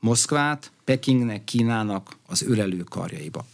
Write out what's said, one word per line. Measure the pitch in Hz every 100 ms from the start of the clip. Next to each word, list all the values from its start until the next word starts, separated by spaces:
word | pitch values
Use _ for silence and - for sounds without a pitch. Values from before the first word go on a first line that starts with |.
Moszkvát, | 113 117 - 147 147 147 - _
Pekingnek, | - 131 139 131 117 104
Kínának | 110 120 113 113 107 98 - - -
az | -
ölelő | - 110 98 90
karjaiba. | 87 92 87 87 76 76 -